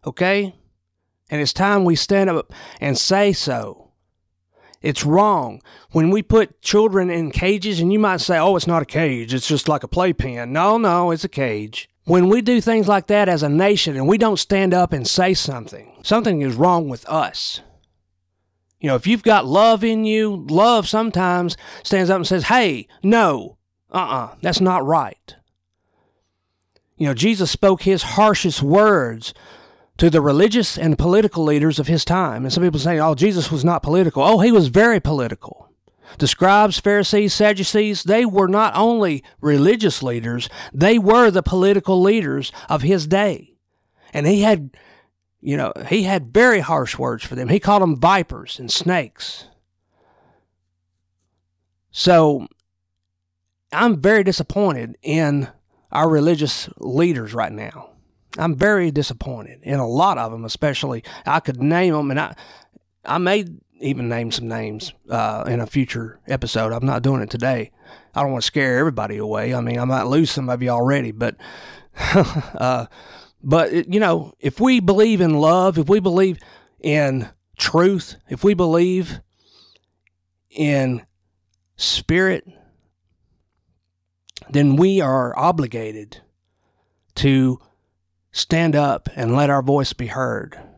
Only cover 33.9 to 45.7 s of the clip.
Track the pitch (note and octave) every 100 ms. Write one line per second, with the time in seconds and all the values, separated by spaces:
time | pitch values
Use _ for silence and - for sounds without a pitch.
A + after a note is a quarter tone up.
33.9 | E3+ E3+ C#3 D3 A3 G#3 A3 D3 B2 A#3
34.9 | G#3+ - D3 A#2 - - - - _ _
35.9 | _ - - C#3+ - F#3 G3+ G#3+ - G3+
36.9 | G#3 F#3+ G#3 G#3 - G#3 G3+ F#3+ G#3+ G#3+
37.9 | G3+ E3 G#3+ A#3+ F#3+ F#3 G3+ A3 A2+ A3+
38.9 | A#3 G3 C#3+ - _ D3 C#3+ D3+ A#3 G#3+
39.9 | - C3 A#2+ A2+ A#2+ - - - C3+ F3+
40.9 | A#3 G3 A3+ A#3+ F#3 - F#3 F#3+ G3+ F#3
41.9 | F#3 F#3+ A3+ D#3+ C3+ C3 - - D#3 C3+
42.9 | F#3+ D3+ F#3+ G#3 D#3+ - _ _ _ _
43.9 | _ _ C#3+ D3 G3+ G#3+ G3 C#3 _ _
44.9 | _ _ _ _ _ - C#3+ C#3+